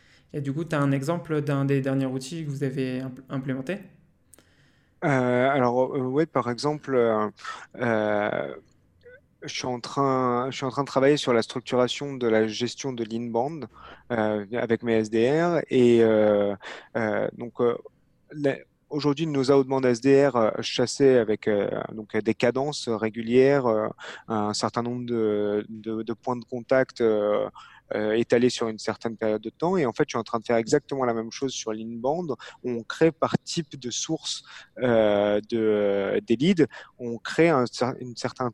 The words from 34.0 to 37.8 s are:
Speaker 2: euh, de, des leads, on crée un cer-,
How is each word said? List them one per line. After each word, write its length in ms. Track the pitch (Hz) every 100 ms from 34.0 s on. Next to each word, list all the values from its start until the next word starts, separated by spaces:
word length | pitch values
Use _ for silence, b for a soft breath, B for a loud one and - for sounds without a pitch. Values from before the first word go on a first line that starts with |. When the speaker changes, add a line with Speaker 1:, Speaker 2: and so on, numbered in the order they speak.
| - 160 - - B B B -
Speaker 2:
euh, 580 | 127 113 107 104 104 104 107
de, 720 | 117 110 104 104 101 98 104 104
des 100 | 117
leads, 300 | 156 185 139 B B -
on 180 | 120 117
crée 320 | - - 170
un 160 | 147
cer-, 320 | 120 -